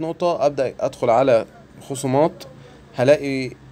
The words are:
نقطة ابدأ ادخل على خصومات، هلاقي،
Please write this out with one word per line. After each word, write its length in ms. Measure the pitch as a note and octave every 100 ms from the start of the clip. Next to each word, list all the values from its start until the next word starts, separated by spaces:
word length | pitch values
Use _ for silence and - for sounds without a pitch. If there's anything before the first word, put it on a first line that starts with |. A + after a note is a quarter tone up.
نقطة 460 | D#3+ D#3+ F3 E3 C#3+
ابدأ 280 | C#3 B2+ -
ادخل 300 | C3 - B2
على 360 | A2+ C3+ A#2 G2 - - -
خصومات، 640 | - C3 C3+ C3 D#3 - - - - - -
هلاقي، 560 | - B2+ D3 C#3+ C3+ B2+ - -